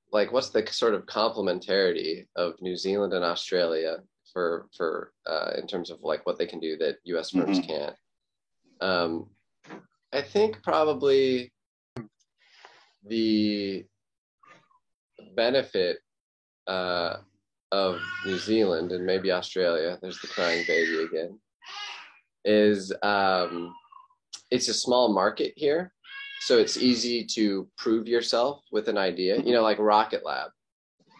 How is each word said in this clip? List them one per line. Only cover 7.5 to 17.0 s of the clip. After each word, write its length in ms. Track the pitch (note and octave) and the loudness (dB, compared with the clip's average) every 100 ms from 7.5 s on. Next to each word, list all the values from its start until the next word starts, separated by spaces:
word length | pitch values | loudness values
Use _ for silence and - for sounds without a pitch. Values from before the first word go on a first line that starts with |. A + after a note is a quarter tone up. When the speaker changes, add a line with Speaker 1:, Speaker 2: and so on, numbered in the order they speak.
| F#2 | 0
Speaker 2:
Mm-hmm. 80 | E2 | -2
Speaker 1:
can't? 280 | D2+ D2 - _ _ _ _ _ _ _ - | -4 -6 -10 _ _ _ _ _ _ _ -6
Um, 500 | F#2+ F2+ E2 E2 - _ _ _ - - - _ _ | -2 0 0 -4 -8 _ _ _ -20 -20 -20 _ _
I 100 | C#3 | -6
think 380 | - G3+ G#3+ - | -2 2 2 0
probably 880 | F3 D#3+ D#3 C3 C#3 C3+ C3 B2+ B2 _ _ _ _ A#2+ G#2+ _ _ _ _ - - - _ _ | 0 2 2 2 4 4 4 2 -4 _ _ _ _ -16 -16 _ _ _ _ -20 -20 -20 _ _
the 800 | G2+ A2+ A2 G#2+ G#2+ G2+ G2 F#2+ - _ _ _ _ _ - - _ _ _ _ _ - - - | -4 0 4 4 2 0 -4 -6 -10 _ _ _ _ _ -20 -20 _ _ _ _ _ -20 -6 0
benefit, 640 | A#2 C3+ A2+ G2 F2 - _ _ _ _ _ _ F2+ | 2 2 2 0 0 -2 _ _ _ _ _ _ -6
uh, 520 | F#2 F2+ F2 | -4 -2 0